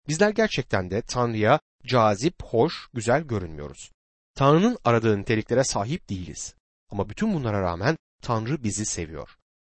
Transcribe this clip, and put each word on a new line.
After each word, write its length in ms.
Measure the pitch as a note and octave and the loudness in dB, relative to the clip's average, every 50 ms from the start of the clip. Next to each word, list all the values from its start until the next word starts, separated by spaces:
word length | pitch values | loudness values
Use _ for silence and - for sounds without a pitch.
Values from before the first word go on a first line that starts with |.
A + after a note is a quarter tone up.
| _ - | _ -4
Bizler 220 | D3+ D#3+ G#3 G#3 | 0 2 2 2
gerçekten 600 | G#3 A3 A3 G#3+ - - B2 - - G2+ F2+ F2+ | 4 2 0 0 0 -4 -4 0 0 -2 -2 -2
de 100 | F#2 G#2+ | -4 -4
Tanrı'ya 580 | - - - B2+ A#2+ A#2+ A2+ A2 G#2 G#2+ C3+ D3+ - _ _ _ - | -4 -4 -2 -2 -2 0 0 2 4 4 4 2 2 _ _ _ -6
cazip, 580 | A#2 B2 B2+ A2 G#2+ G#2 G2 B2 E3+ - - - | 0 2 4 4 4 2 2 -2 -4 -4 -6 -8
hoş, 440 | - - A2+ A#2+ E3 - - - - - | -2 2 2 2 2 0 -4 -14 -12 -10
güzel 280 | B2 G#2+ A2+ A#2+ D3 | -4 0 2 2 2
görünmüyoruz. 720 | E3 C#3+ A#2 G2+ F2+ E2 D#2 D2 C#2+ C#2+ - - - - _ _ _ _ _ _ _ _ - | 0 -2 -4 -4 -4 -6 -10 -10 -12 -12 -12 -16 -20 -20 _ _ _ _ _ _ _ _ -2
Tanrı'nın 420 | - C3+ C#3 D3 E3 G3 A#3+ B3 - - | 2 4 4 6 6 4 2 0 0 0
aradığı 360 | A#2 A#2 A#2 A2 A2+ G#2+ G2+ | 2 2 4 4 2 2 2
niteliklere 440 | G2 - A#2 A2 G#2+ - A#2+ B2 C3+ | 0 0 -2 -2 0 0 0 0 0
sahip 460 | - - A2+ G2 A2+ D3+ F3+ - - | 0 0 -4 -4 -4 -6 -8 -8 -8
değiliz. 460 | G#2 F#2 F2+ D2+ D2 - - - - _ _ _ _ _ _ - | -8 -8 -8 -10 -12 -14 -14 -16 -18 _ _ _ _ _ _ -10
Ama 200 | - G2+ F#2+ G#2 | -6 -6 -6 -4
bütün 240 | G#2 - G#3 A3+ G#3 | -4 -4 -2 -2 0
bunlara 280 | D#3+ C3 A2+ G#2 G2+ | 0 -2 -2 0 0
rağmen 360 | F#2+ F2 E2+ E2+ F#2+ C#3 E3 - _ _ _ _ | 0 -2 -2 -2 0 -2 -2 -2 _ _ _ _
Tanrı 420 | - - B2 A2 A2 A2+ D3 D#3 B2 | -6 -4 -2 -2 -2 -2 -4 -4 -4
bizi 220 | G#2+ F#2 G2 G#2+ | -4 -4 -4 -4
seviyor. 440 | - - - E2+ D#2 D#2+ D2 B1+ - - _ _ _ _ _ _ | -6 -6 -6 -8 -8 -10 -12 -14 -16 -18 _ _ _ _ _ _